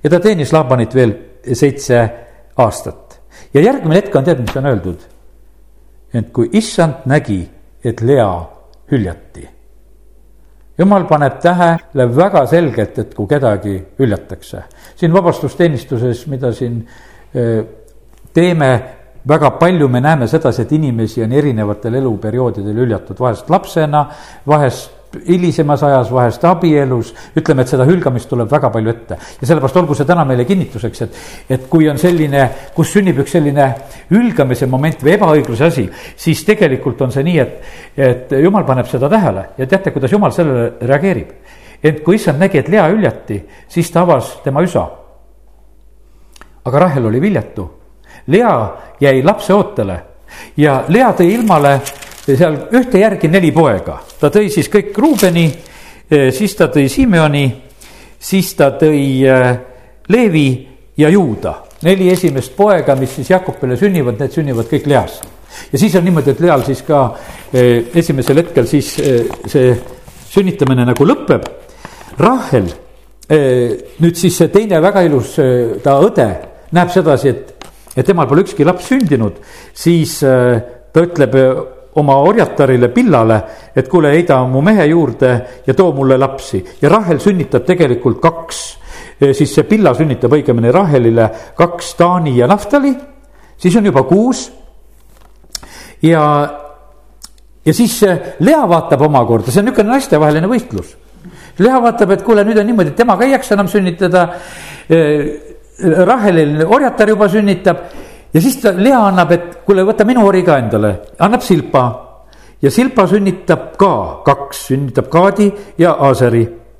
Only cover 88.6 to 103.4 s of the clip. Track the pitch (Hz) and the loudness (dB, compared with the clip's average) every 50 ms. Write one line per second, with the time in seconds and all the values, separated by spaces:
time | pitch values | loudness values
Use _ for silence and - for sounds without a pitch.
88.6 | - - - - - - - - - - - - 143 139 135 139 151 - - - | -14 -14 -16 -20 -20 -20 -18 -18 -20 -20 -4 0 0 0 2 2 0 0 2 0
89.6 | 147 - 214 220 208 156 123 - 156 156 127 - - 123 139 151 139 - 120 117 | 2 2 2 2 4 2 2 2 0 -2 -2 -2 0 2 2 2 2 0 0 2
90.6 | 113 117 127 180 202 170 147 131 120 117 113 117 113 107 - - - - - - | 2 2 2 2 2 2 2 2 2 4 2 2 2 0 -2 -6 -18 -20 -2 -2
91.6 | 170 175 175 - - - - - 170 175 180 180 170 151 127 120 120 123 196 202 | -2 -2 0 -8 -12 -14 -2 0 0 2 2 0 -2 0 0 2 2 2 2 0
92.6 | - - - 285 269 285 262 254 - - - - _ _ _ - - _ - - | 0 0 0 0 2 0 -2 -4 -8 -20 -20 -20 _ _ _ -20 -20 _ -20 -2
93.6 | - 180 170 233 202 202 139 131 131 - 175 196 220 254 262 - - - - - | -2 2 2 2 2 2 2 0 2 2 2 2 2 2 0 -4 -6 -16 -18 -20
94.6 | - - _ - - - - _ - - - _ - - - _ - - - - | -20 -20 _ -20 -20 -20 -20 _ -20 -20 -20 _ -20 -20 -20 _ -20 -18 -18 -18
95.6 | - - - - - - - - - 160 165 160 151 147 147 147 143 143 - - | -18 -18 -20 -20 -20 -20 -12 0 2 2 2 4 2 2 2 0 -2 -4 -6 -14
96.6 | - - - - - - _ _ _ _ _ _ - - _ _ _ _ _ _ | -18 -20 -20 -20 -20 -20 _ _ _ _ _ _ -20 -20 _ _ _ _ _ _
97.6 | _ 156 160 - 240 220 - - 214 196 180 156 - - - - - 262 320 311 | _ -2 2 2 2 0 2 2 2 2 2 0 -4 -10 -6 0 2 4 4 4
98.6 | 277 185 170 165 156 - - 127 143 151 147 131 120 107 120 110 101 - 120 175 | 4 2 2 2 2 0 0 2 2 2 4 2 2 2 0 0 0 0 0 0
99.6 | 202 233 262 - 214 202 240 277 262 - - 147 156 151 151 156 165 190 247 233 | 0 0 0 0 0 2 2 -2 0 0 0 2 2 2 2 0 0 0 -2 -2
100.6 | - - - - - - - - _ - - - - - - - - - - - | -4 -6 -10 -10 -10 -10 -16 -20 _ -20 -20 -20 -20 -20 -20 -20 -20 -20 -2 0
101.6 | 180 240 262 262 233 233 226 - 214 180 196 190 196 - 226 208 202 208 226 214 | 2 2 2 2 2 0 2 2 2 2 2 -2 2 2 2 2 2 2 2 0
102.6 | 202 214 240 214 180 151 143 - 233 240 226 190 233 269 269 262 | 2 2 2 0 0 0 0 0 0 0 2 2 2 0 0 0